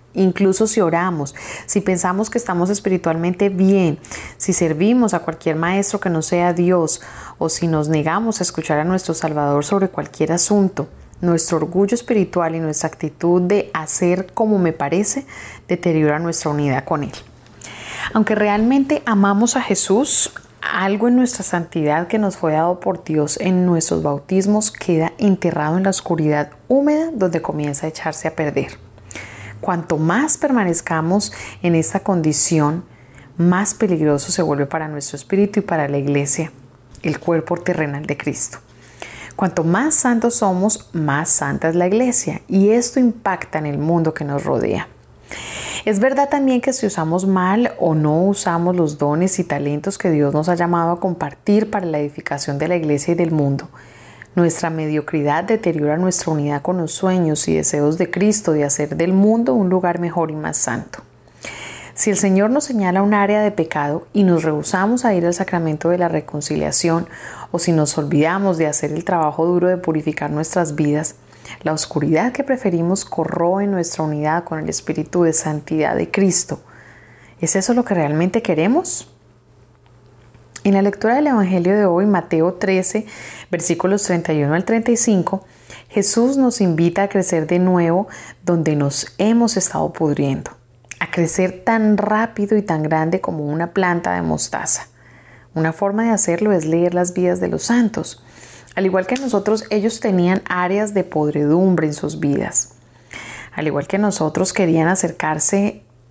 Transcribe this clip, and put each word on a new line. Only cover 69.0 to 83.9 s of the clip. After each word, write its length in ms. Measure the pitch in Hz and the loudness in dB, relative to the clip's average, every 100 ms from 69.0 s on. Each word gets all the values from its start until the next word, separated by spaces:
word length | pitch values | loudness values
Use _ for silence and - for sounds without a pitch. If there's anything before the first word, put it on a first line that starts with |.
trabajo 420 | 170 175 156 147 165 | -2 0 0 0 2
duro 220 | 180 180 | 2 2
de 100 | 180 | 0
purificar 520 | 180 156 151 151 147 | 0 -2 -2 -4 -4
nuestras 440 | 151 156 - 165 | -4 -2 0 -2
vidas, 400 | 147 147 147 160 - - - - - | 0 0 0 -2 -10 -20 -20 -20 -8
la 100 | 160 | -4
oscuridad 600 | 156 - 156 143 156 233 | -4 -2 -2 0 2 0
que 120 | 247 | -2
preferimos 640 | 277 254 202 175 170 190 - | -2 0 0 0 0 -2 -4
corroe 600 | - 160 - 170 190 202 | -4 -4 0 0 2 0
nuestra 380 | 190 165 - | -2 -2 -4
unidad 400 | 156 151 151 165 | -4 -2 0 -2
con 140 | 170 156 | -2 -6
el 100 | 160 | -6
Espíritu 540 | 160 - 151 156 180 | -6 -4 -6 -2 2
de 100 | 170 | 2
Santidad 640 | 160 156 151 143 156 147 - | 2 -2 -4 -4 -2 0 0
de 140 | - | -2
Cristo. 500 | - 190 170 - - - - - - - - - - | 2 2 2 -4 -8 -12 -20 -20 -20 -20 -20 -20 -6
¿Es 160 | 165 196 | -2 -2
eso 160 | 190 | 0
lo 140 | 240 247 | 0 2
que 80 | |
realmente 480 | 185 147 151 180 226 | 0 2 2 2 0
queremos? 680 | 226 156 175 285 370 - - - _ _ _ - - _ _ - - - - - - - | 0 2 4 2 0 -8 -10 -20 _ _ _ -20 -20 _ _ -20 -20 -20 -20 -20 -20 -4
En 120 | 202 | 2
la 80 | 196 | 4
lectura 320 | 196 196 220 | 2 2 0
del 140 | 254 302 | 2 2
Evangelio 460 | 240 190 185 175 | 2 2 2 2
de 120 | 208 196 | 4 4
hoy, 180 | 170 | 4
Mateo 480 | 202 190 165 165 165 | 4 2 2 0 2
trece, 540 | 180 202 190 185 214 220 - - - - | 0 0 0 0 -4 -6 -12 -18 -18 -8
versículos 520 | 170 165 170 180 | -6 -2 0 0